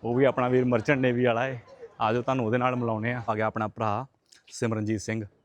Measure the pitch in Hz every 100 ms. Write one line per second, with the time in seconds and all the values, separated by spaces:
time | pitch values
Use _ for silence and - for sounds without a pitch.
0 | 113 120 135 120 123 127 123 120 107 143
1 | 127 120 123 117 131 123 - - - _
2 | 110 120 120 131 110 123 127 127 120 110
3 | 113 123 113 107 110 113 107 - 110 104
4 | 135 _ _ - _ - 120 110 107 110
5 | - 110 - _